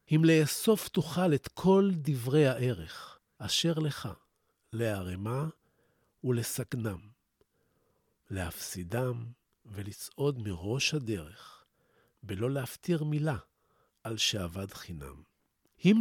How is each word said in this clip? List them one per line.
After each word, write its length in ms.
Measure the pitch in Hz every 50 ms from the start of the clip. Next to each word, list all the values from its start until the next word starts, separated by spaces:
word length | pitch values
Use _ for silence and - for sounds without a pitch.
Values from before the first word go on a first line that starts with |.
| _ _
אם 100 | 156 156 165
לאסוף 600 | 160 165 156 151 135 - - - 226 214 - -
תוכל 460 | - - 190 - - - 175 185 180 147
את 140 | 127 -
כל 420 | - - - - 185 190 196 196 196 185
דברי 540 | 160 139 151 143 123 113 131 135 156 147
הערך 720 | 131 123 123 123 123 117 87 82 - - - - - - _ _ _ _
אשר 360 | _ - 98 - - - 165 165
לך, 360 | 160 156 147 - - - 107 87 - _ _ _ _ _ _ _ _ _ _ -
להרמה 760 | 110 117 110 104 98 90 90 90 92 101 110 123 135 151 160 - _ _ _ _ _ _ _ _ _ _ _ _ _ -
ולסגנם, 760 | 123 123 117 117 - - - 123 - - 123 110 110 95 85 101 104 _ _ _ _ _ _ _ _ _ _ _ _ _ _ _ _ _ _ _ _ _ _ _ _
להפסידם 960 | 101 95 90 85 - - - - - 92 90 85 110 120 127 127 120 120 117 117 120 _ _ _ _ _ _
ולצעוד 720 | 113 101 98 101 104 101 - - - - - 139 147 139 123
מראש 540 | 107 104 92 82 87 101 117 139 - - 156
הדרך, 720 | 151 123 110 107 90 78 76 - - - - - - _ _ _ _ _ _ _ _ _ _ _ _ -
בלא 280 | 98 98 92 113 131
להפטיר 520 | 139 139 123 - - - - - 170 151 156
מילה 340 | 151 151 151 151 160 131 90 - _ _ _ _ _ _ _ _ _ _ _ _
על 140 | 120 113
שאבד 560 | 107 - - - 101 90 85 85 98 98 98 -
חינם. 500 | - - - 87 76 71 67 69 73 80 _ _ _ _ _ _ _ _ _ _ _ -
אם 140 | 180 214 226